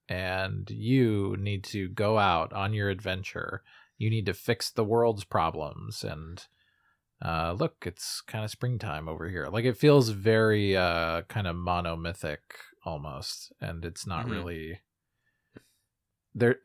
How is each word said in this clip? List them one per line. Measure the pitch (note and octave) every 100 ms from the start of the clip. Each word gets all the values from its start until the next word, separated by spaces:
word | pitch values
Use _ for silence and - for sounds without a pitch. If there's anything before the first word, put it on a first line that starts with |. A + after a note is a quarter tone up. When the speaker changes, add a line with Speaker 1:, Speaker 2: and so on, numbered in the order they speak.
| -
Speaker 1:
and | F#2 F#2 F#2 F#2+ G2+ F#2+
you | G#2+ A2+ C3 A#2 G#2 G2 G2
need | G2+ G2 -
to | G#2 F#2
go | G2 G#2 A2
out | G2 E2+ -
on | G2 G2
your | G#2+ G2+
adventure. | F#2+ G2 F#2 F#2+ - - F#2+ _ - _ -
You | A2
need | A2 G2
to |
fix | F2 - A2+ -
the | - G#2
world's | A#2 A#2 G2+ -
problems, | G2+ D#2+ D#2+ D2+ - G#2 -
and, | - D#2 D#2+ F2+ - _ _ _ _ _ _ -
uh, | - D#2+ E2 F#2+
look, | E3 - F2
it's | - - -
kinda | - A2 G#2+
springtime | - B2 A2+ A2 D#2 D#2
over | D#2+ E2+
here. | F2 C#2+
Like, | G#2+ B2
it | A2+
feels | D3 C#3+ A2+
very, | G2+ G#2+ A2 A2 G#2 G2+ F#2+
uh, | F2+ E2+ E2 E2
kinda | E2+ A2 F2+
monomythic | F2 F2 F2 E2+ E2 E2+ - D#2+ D2 - - - _ E2
almost, | D2+ D2+ C2+ - - - -
and | G2+ E2+
it's | E2+ - F#2+
not | E2 A#2+
Speaker 2:
Mm-hmm. |
Speaker 1:
really, | G2+ F2 E2 D#2+ F2 _ _ _ _ _ _ _ - _ _ _ _ _ _ _ -
there, | A#2+ B2+